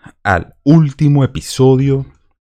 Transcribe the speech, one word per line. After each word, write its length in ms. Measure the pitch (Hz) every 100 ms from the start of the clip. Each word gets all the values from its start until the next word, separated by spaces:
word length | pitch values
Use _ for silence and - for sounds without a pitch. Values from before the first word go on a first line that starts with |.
| - _
al 320 | 101 90 - _
último 580 | 143 160 151 - 151 143
episodio, 840 | 131 - - - 131 131 139 135 135 _ _ _